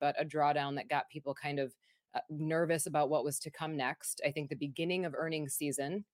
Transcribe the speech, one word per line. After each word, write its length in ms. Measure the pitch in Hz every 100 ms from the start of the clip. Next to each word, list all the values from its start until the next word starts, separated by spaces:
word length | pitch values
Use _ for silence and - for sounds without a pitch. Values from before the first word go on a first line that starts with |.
but 160 | 143 -
a 60 |
drawdown 520 | 156 151 147 147 139 143
that 120 | -
got 220 | 143 -
people 240 | 151 139
kind 240 | 139 151 143
of, 160 | 135 - _ _ _
uh, 60 | 123 -
nervous 560 | 156 156 160 165 165 160
about 240 | 151 143
what 120 | 151
was 160 | 131 143
to 100 | 160
come 260 | - 156 156
next. 460 | 127 139 - -
I 60 | 147
think 180 | 147 143
the 80 | 139
beginning 480 | 143 135 170 180
of 100 | 175
earnings 380 | 131 160 156 143
season 540 | - 147 139 139 190 208